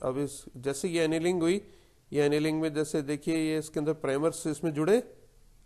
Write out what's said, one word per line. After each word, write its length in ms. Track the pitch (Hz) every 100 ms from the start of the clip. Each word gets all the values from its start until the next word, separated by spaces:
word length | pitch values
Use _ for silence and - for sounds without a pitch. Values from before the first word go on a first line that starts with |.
अब 160 | 131 131
इस, 280 | 143 - - 131
जैसे 300 | 131 139 190
ये 160 | 170
एनीलिंग 380 | 160 160 170 185
हुई, 200 | 165 196 - - - _ -
ये 100 | 143
एनीलिंग 380 | 143 151 156 156
में 120 | 160
जैसे 280 | 147 151 160
देखिए 340 | 139 147 165 160
ये 220 | 156 156
इसके 220 | 156 160
अंदर 140 | 151
प्राइमर्स 540 | 151 143 135 160 165 160
इसमें 260 | 147 170
जुड़े, 240 | 147 156 226 - - - - - -